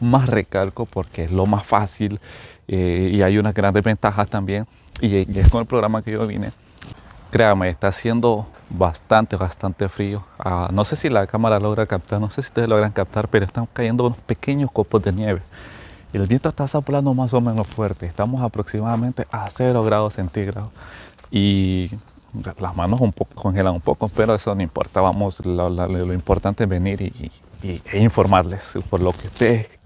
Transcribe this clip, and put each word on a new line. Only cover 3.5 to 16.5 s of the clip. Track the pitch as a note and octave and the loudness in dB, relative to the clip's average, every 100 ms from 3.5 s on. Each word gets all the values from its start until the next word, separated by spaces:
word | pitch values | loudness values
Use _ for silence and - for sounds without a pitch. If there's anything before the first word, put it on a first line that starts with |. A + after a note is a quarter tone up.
grandes | G2+ G2 G2+ | 2 2 4
ventajas | A2 G#2 A2 G2+ G2+ | 2 2 0 0 -2
también, | G#2 G2 G2+ A2 _ - - | -2 -4 -4 -6 _ -18 -4
y, | A2 G2 F#2 | 0 2 0
y | G2 | 6
es | F#2 | 6
con | A#2 | 6
el | A2+ | 0
programa | B2 G#2 A2 | 0 0 -2
que | G#2+ | -4
yo | G#2+ A2 | -4 -4
vine, | G#2 G#2+ - _ - - - - - - | -4 -8 -10 _ -20 -20 -20 -20 -20 -2
créame, | A2 A2 G2 F2+ | 4 6 6 2
está | F2 G2 | 0 -2
haciendo | - A#2 A#2 A#2+ G#2+ G#2 - - | -2 -2 2 2 0 -4 -16 -10
bastante, | F2+ F2+ D#2+ - A2 A2 F#2 | 0 0 0 4 4 4 -2
bastante | F#2 - G2 - G2 | -4 -4 -6 -4 -4
frío. | - G2+ G#2 - - | -2 -4 -4 -10 -8
Ah, | F#2 F2+ F2+ | -2 -2 0
no | G2 G#2 | 0 0
sé | D3+ | -2
si | D#3 | 0
la | A2 G2 | 2 2
cámara | A2 A2+ G#2 | 0 2 2
logra | G#2 G#2+ | 2 0
captar, | G#2+ F#2+ - G#2 | -2 -2 -2 -4
no | G#2 | -2
sé | - | -6
si | C3 | -4
ustedes | A#2 A2+ | -2 2
logran | G#2+ G#2+ | 2 2
captar, | G#2 F#2+ G#2+ G2+ | -2 -2 -2 0
pero | G#2+ | 0
están | G2 A#2+ A#2 | 0 -4 -8
cayendo | - A2+ A#2+ A#2+ | -4 -2 0 0
unos | A#2 | -2
pequeños | - A2 - C#3+ C3+ | -6 -6 -2 -2 -2
copos | - G#2 A2 | -2 0 0
de | G2 | 0
nieve. | F#2 G#2+ F2 - - - - - - - | -2 -2 -4 -6 -20 -20 -20 -20 -20 -8
El | G2+ F#2+ | -4 0
viento | B2+ | 0
está | D#3+ | 0